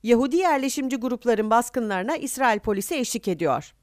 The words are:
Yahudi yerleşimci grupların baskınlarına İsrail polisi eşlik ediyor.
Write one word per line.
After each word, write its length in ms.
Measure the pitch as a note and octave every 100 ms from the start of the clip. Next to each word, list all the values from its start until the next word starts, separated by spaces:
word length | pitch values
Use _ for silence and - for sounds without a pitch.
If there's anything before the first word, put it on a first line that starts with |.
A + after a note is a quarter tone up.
Yahudi 340 | G#3+ A#3 C4 E4
yerleşimci 580 | F#4 C#4+ C4+ D4 C4 B3+
grupların 540 | A#3+ A#3+ A#3+ A3 G#3+
baskınlarına 640 | A3+ A#3 - A3+ G3 G3+ D#4+
İsrail 440 | C#4 - B3+ G#3
polisi 360 | - G3+ G3+ D#4+
eşlik 320 | B3 A#3 -
ediyor. 460 | E3+ D#3+ B2+ - _